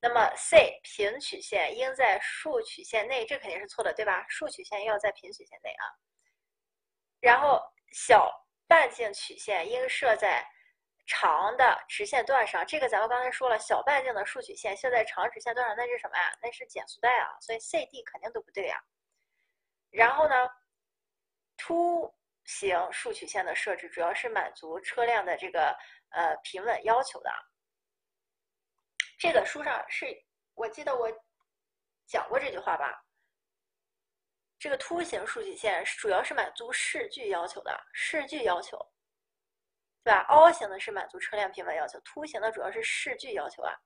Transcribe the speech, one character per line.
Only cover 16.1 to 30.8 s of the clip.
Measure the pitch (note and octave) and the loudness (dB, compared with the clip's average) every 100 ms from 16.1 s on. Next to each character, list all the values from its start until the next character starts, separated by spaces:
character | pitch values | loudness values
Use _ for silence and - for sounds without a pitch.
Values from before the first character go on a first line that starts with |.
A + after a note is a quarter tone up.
| - | -2
呀？ | F3 - | -2 -4
那 | A#3+ | -10
是 | A#3 B3+ | -12 -14
减 | - - | -12 -14
速 | - | -2
带 | A#3+ B3 | 2 2
啊， | E3 - | 0 -6
所 | - | -10
以 | A3+ | -10
C、 | - E4 C4 | -4 -6 -6
D | C4 | -12
肯 | - - | -16 -12
定 | G#3+ | -10
都 | A#3 | -10
不 | - | -10
对 | - F3+ | -8 -6
啊。 | D#2 - _ _ _ _ _ _ _ _ _ _ | -8 -12 _ _ _ _ _ _ _ _ _ _
然 | G3 A3+ | 4 4
后 | C#4 D#4 | 6 4
呢， | C4 B3 - _ _ _ _ _ _ _ _ _ _ | 4 2 -4 _ _ _ _ _ _ _ _ _ _
凸 | - E4+ F4 E4+ D#4+ _ _ _ - | -4 0 2 0 -4 _ _ _ -14
形 | - G4+ F3+ F3+ | -6 0 0 0
竖 | - - | -4 -8
曲 | G#4+ - | -8 -6
线 | G#3 | -4
的 | F#3 | -2
设 | D3+ - F3+ | -2 -4 -4
置 | F3 | -6
主 | - | -4
要 | E3+ | -2
是 | G3+ - | -2 -2
满 | G#3+ D#3 | -2 -4
足 | - D#3+ E3 | -8 -12 -10
车 | - - | -8 0
辆 | A#3 A#3 F#3+ | 2 2 0
的 | D#3+ | -4
这 | F#3 | -2
个， | E3+ D3 - - - _ | 0 2 0 -10 -20 _
呃， | D#3+ E3 D#3 | -2 0 0
平 | - F#3 | -6 -8
稳 | G#3+ G#3+ | -4 -2
要 | G#3+ A#3 | 2 2
求 | C4 - | 2 -6
的 | B1+ | -8
啊。 | A#1+ - _ _ _ _ _ _ _ _ _ _ _ _ _ _ _ - _ | -8 -12 _ _ _ _ _ _ _ _ _ _ _ _ _ _ _ -10 _
这 | E4+ | 2
个 | C4+ | 2
书 | - D4 | 2 -4
上 | D4+ B3+ - | -4 -4 -4
是， | - C#4 - _ _ _ | -8 -8 -10 _ _ _
我 | - A3 | -10 -10
记 | A3 | -6